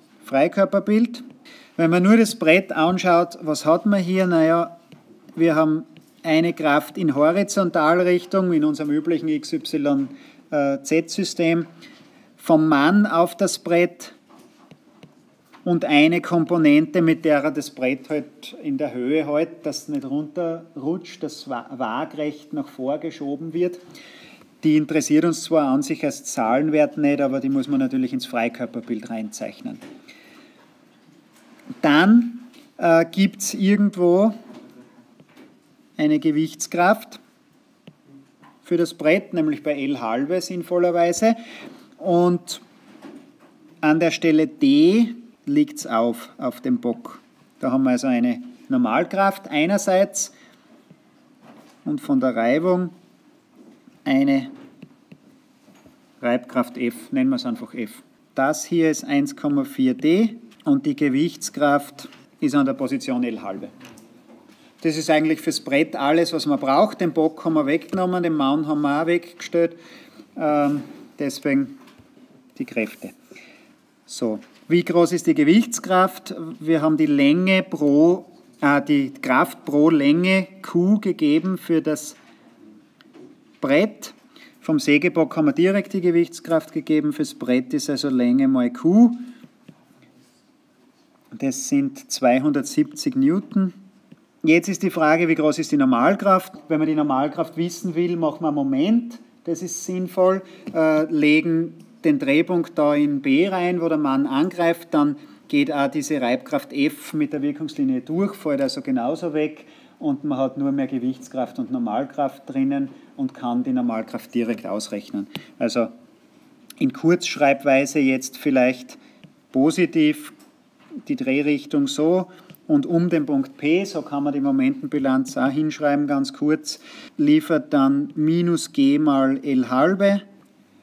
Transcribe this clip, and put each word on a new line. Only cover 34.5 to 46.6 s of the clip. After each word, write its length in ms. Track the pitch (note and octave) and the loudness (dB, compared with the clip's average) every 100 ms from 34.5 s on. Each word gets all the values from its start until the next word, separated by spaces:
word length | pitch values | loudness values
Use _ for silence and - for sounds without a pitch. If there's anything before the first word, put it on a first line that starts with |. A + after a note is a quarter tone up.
| - - - - _ _ _ _ - - _ _ _ _ - | -20 -20 -20 -20 _ _ _ _ -20 -20 _ _ _ _ -2
eine 220 | D3+ D3+ | 0 2
Gewichtskraft 1040 | D#3+ D3 D#3+ - - E3+ F3+ G#3+ - - _ _ _ _ _ _ - _ _ - _ _ - _ | 2 0 -2 -6 -8 0 2 2 -2 -20 _ _ _ _ _ _ -20 _ _ -20 _ _ -20 _
für 140 | - F3 | -4 -2
das 180 | E3 | -2
Brett, 400 | - D3+ F#3 - | -2 2 2 0
nämlich 280 | F3 D#3 C#3+ | -4 -2 -2
bei 120 | D#3 | -4
L 260 | C#3+ C3+ C3+ | -4 -4 -4
halbe 400 | A#2 A#2 C#3+ F3+ | -4 -4 -2 -4
sinnvollerweise. 960 | F3 F3+ D#3+ F3+ F3 E3+ E3+ F3 A3+ A3+ - - - - - - | -6 -10 -4 0 0 2 0 2 2 0 -6 -20 -20 -20 -20 -10
Und 640 | F#3 F3 F3 F3 - - - _ _ - - - - _ _ _ - - | 0 2 4 0 -4 -16 -18 _ _ -20 -20 -20 -20 _ _ _ -20 -4
an 180 | D#3 D#3+ | 0 2
der 100 | E3 | 2
Stelle 360 | - E3 D#3 D#3 | 2 2 2 2
D 680 | - C#3 C#3+ E3 G#3+ A#3 - - _ | 2 4 6 6 6 2 -2 -18 _
liegt's 420 | - C#3+ D3 - - | -2 0 0 -4 -4
auf, 440 | A2+ A#2 A2+ - - | 0 0 -2 -10 -10
auf 220 | B2+ - | -10 -6